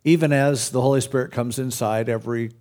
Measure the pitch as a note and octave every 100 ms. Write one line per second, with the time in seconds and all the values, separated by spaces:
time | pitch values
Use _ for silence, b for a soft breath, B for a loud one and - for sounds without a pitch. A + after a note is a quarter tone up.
0 | D3+ E3 D#3 C#3+ C#3 C#3 - B2+ B2+ C#3
1 | C3 C3+ B2+ - A#2+ A#2 C3 A#2 A2 A2
2 | A#2 A2+ A2+ A#2 A2+ -